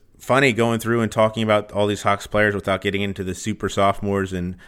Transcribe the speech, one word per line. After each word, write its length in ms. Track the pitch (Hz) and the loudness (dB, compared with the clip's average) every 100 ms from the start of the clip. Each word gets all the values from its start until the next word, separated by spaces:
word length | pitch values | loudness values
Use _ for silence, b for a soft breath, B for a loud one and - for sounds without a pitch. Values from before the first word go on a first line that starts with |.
| _ - | _ -16
funny 340 | - 131 139 | 0 4 4
going 260 | 107 117 113 | 2 0 0
through 220 | 113 117 | 0 0
and 100 | 110 | 0
talking 320 | 117 110 110 | 2 2 2
about 280 | 107 107 101 | 2 2 0
all 160 | 101 104 | -2 0
these 160 | 98 | 0
Hawks 240 | 104 101 - | 0 -2 -2
players 260 | 104 107 101 | 2 2 0
without 260 | 98 95 | -2 -2
getting 200 | 101 98 | -2 -2
into 220 | 101 95 | -4 -4
the 120 | 92 90 | -6 -6
super 340 | 110 98 98 | -6 -4 -4
sophomores 640 | - 98 - 104 98 92 | 2 2 2 0 0 -2
and, 220 | 92 87 90 | -4 -4 -8